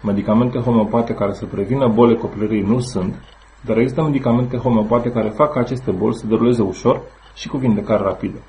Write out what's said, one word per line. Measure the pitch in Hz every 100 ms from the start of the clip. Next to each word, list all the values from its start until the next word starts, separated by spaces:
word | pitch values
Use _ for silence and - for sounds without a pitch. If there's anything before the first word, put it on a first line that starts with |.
Medicamente | 104 101 98 110 123 127
homeopate | 120 117 104 117 117
care | 104 101
să | 98 104
prevină | - 101 135 127
bolile | 110 120 110
copilăriei | 101 104 107 107
nu | 98 123
sunt, | - 98 90 - - - - - 117
dar | 110
există | 131 147
medicamente | 156 135 123 120 123 123
homeopate | 123 113 107 120 120
care | 117 107
fac | - 147
ca | 131
aceste | 120 127 -
boli | - 113 110
să | 110
deruleze | 110 117 120
ușor | 95 - 117 - - - - -
și | -
cu | 135
vindecare | 127 104 - 104
rapidă. | 98 - 101 -